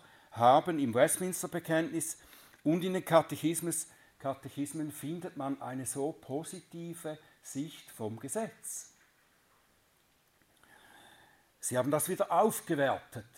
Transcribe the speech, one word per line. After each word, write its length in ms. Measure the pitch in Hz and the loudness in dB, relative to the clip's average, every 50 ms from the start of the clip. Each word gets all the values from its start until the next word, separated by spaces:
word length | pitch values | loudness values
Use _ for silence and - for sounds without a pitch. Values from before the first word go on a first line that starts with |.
| - - - - - _ | -16 -20 -20 -20 -20 _
haben, 480 | - 110 117 123 135 151 180 185 165 151 | 0 6 8 8 8 8 6 4 0 0
im 140 | 139 117 110 | 0 2 4
Westminster 560 | 123 143 160 - - 185 185 175 - - - | 6 6 6 6 2 -2 -4 -4 -4 -6 -6
Bekenntnis 680 | - 170 165 165 160 160 165 147 170 165 - - - - - - - - - - - - - | -6 -6 -2 0 2 2 2 0 -2 -4 -4 -6 -6 -10 -14 -20 -20 -20 -20 -20 -20 -2 0
und 220 | 151 160 180 170 | 2 2 2 2
in 80 | 190 185 | 0 0
den 100 | 185 - | -2 2
Katechismus, 880 | - 170 160 147 - 147 - - 156 170 165 170 170 160 - - - - - - _ _ - | 4 6 6 6 4 0 -2 -2 -2 -2 -2 -2 -4 -4 -4 -6 -8 -14 -20 -20 _ _ -8
Katechismen, 760 | - 135 131 - - 135 - 143 143 143 - 160 151 151 143 | -8 -6 -6 -6 -10 -10 -8 -6 -6 -6 -4 -6 -6 -6 -8
findet 420 | - - 143 165 175 170 175 - | -8 -8 -8 -8 -8 -8 -10 -10
man 260 | 147 135 139 139 - | -8 -6 -6 -6 -6
eine 240 | 127 123 127 131 127 | -6 -8 -8 -6 -6
so 280 | - - 143 135 156 160 | -6 -4 -2 -4 -4 -4
positive 1040 | - - - 131 147 165 - - 180 - _ - 170 170 170 165 170 - 156 156 156 - - _ _ | -6 -10 -8 -6 -6 -6 -8 -10 -14 -14 _ -14 -12 -10 -10 -10 -10 -10 -10 -10 -10 -14 -20 _ _
Sicht 500 | - - - 135 151 165 - - - - | -18 -10 -8 -8 -8 -8 -10 -14 -20 -20
vom 260 | - - 113 107 113 113 | -12 -10 -8 -8 -8 -8
Gesetz. 760 | - 135 - 214 226 - - - - - - - - - _ _ _ _ _ _ _ _ _ _ _ _ _ _ _ _ _ _ _ _ _ _ _ _ _ _ _ _ _ _ _ _ _ _ _ - - - - - - - - - - - - - _ _ _ _ _ _ | -10 -8 -6 -6 -6 -6 -8 -12 -14 -12 -12 -12 -12 -14 _ _ _ _ _ _ _ _ _ _ _ _ _ _ _ _ _ _ _ _ _ _ _ _ _ _ _ _ _ _ _ _ _ _ _ -20 -20 -20 -20 -20 -20 -20 -20 -20 -20 -20 -20 -20 _ _ _ _ _ _
Sie 180 | - - 127 123 | -8 -2 0 0
haben 140 | 127 139 | 2 2
das 160 | 151 151 151 175 | 2 2 0 0
wieder 240 | 185 - - - | -2 -2 0 2
aufgewertet 920 | 170 170 214 226 220 - - - 165 143 139 131 107 - - - - 117 104 - - | 4 4 4 4 2 0 -4 -2 0 2 2 2 2 0 -4 -8 -12 -14 -14 -14 -18